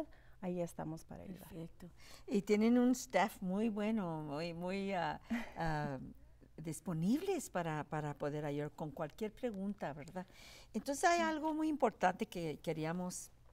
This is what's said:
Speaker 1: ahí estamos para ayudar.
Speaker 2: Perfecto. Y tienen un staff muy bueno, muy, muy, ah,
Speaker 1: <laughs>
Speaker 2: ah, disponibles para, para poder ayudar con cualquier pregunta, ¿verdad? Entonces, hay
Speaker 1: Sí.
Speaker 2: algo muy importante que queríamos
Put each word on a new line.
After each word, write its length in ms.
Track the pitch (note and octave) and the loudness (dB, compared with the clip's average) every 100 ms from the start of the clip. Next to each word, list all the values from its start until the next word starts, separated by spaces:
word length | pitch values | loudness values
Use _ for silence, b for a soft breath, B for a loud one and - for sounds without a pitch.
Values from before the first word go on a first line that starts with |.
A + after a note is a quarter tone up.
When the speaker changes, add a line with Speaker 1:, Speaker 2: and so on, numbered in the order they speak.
| D#4 b b b | 0 b b b
Speaker 1:
ahí 200 | F3+ F3+ | -4 -2
estamos 420 | E3+ - D#3 D#3+ | -2 -4 -6 -8
para 200 | - - | -10 -14
ayudar. 260 | F3+ F3+ - | -12 -12 -12
Speaker 2:
Perfecto. 380 | F3 E3 - F3 - B B - | -10 -12 -12 -18 -16 B B 0
Y 140 | A3 | 0
tienen 340 | - G#3 A3+ B3 | 4 6 8 8
un 140 | B3 | 6
staff 500 | B3 - F#3 G3 - | 4 4 4 4 2
muy 280 | F#3 G3 A3+ | -2 0 0
bueno, 520 | G#3 G#3 A3+ F3 D#3 | 0 0 0 0 -2
muy, 320 | D3+ C#3+ E3+ | -4 -4 -4
muy, 400 | E3 F3+ G3 G3 | -4 -4 -2 -2
ah, 260 | F#3+ D#3 D3+ - | 0 -2 -4 -4
Speaker 1:
<laughs> 280 | A#3 - - | -4 -4 -2
Speaker 2:
ah, 400 | E3 D3+ D3 C3 C3 - - - - - | 0 2 0 -4 -8 -14 -20 -20 -18 -10
disponibles 920 | D#3+ D3 - D#3+ F3+ C#4+ G4 F4 - | -8 -6 -2 0 2 2 2 -2 -2
para, 340 | F3+ E3+ D3+ | -4 -2 -2
para 300 | - D#3 D3+ | -2 -2 -2
poder 320 | C#3+ D3 D3+ D3 | -2 -2 -2 -2
ayudar 260 | C#3+ D3+ | -2 -4
con 200 | - D#3 | -4 -8
cualquier 400 | - D3+ - G#3+ | -6 -8 -4 -8
pregunta, 580 | - B3 G3 G3 G3+ F3 | -4 -4 -2 -4 -4 -6
¿verdad? 320 | D#3+ E3 F#3 F3+ B B B B | -6 -8 -10 -10 B B B B
Entonces, 300 | G#3+ A#3 C#4+ | -6 -2 2
hay 160 | F4 E4+ | 4 6
Speaker 1:
Sí. 40 | D#4+ | 4
Speaker 2:
algo 280 | D#4 D#4 | 2 0
muy 140 | D#4 D#4 | 2 0
importante 580 | D4 A#3+ - F#3 F3+ A3 | 4 2 4 2 2 -4
que 320 | F3+ D#3+ D3 | -2 -4 -2
queríamos 720 | - D#3 D#3 F3 F3+ - - - - | -2 -2 0 -2 -4 -6 -12 -18 -20